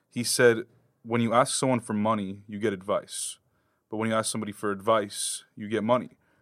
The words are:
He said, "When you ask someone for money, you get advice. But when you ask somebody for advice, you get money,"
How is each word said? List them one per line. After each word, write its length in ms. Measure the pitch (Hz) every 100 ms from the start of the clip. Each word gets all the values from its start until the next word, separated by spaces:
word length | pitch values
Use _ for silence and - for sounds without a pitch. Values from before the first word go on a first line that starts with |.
| _
He 100 | -
said, 380 | 113 - 123 113 - _ _ _
"When 180 | 117 117
you 140 | 117
ask 200 | 113 135
someone 260 | - 135 123
for 120 | -
money, 480 | 107 107 110 95 98 101
you 100 | 104
get 140 | 110
advice. 680 | 98 98 101 - - - - _ _ _ _ _
But 80 | 107
when 100 | 113
you 60 |
ask 180 | 110 110
somebody 200 | 113 107
for 180 | 98 107
advice, 760 | 98 98 110 101 - - - - -
you 120 | 104
get 160 | 107
money," 320 | 104 123 - _ _ _